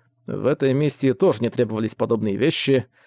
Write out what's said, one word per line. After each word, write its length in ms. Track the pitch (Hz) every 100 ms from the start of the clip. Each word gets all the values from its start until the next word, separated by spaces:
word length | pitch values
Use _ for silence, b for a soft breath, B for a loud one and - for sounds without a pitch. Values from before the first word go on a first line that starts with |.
| _ _ -
В 180 | 101 107
этой 280 | 156 135
миссии 380 | 131 151 - 135
тоже 280 | 123 190 120
не 80 | 117
требовались 460 | - 113 110 110 -
подобные 400 | - 113 110 101
вещи. 500 | 147 - - 135 - b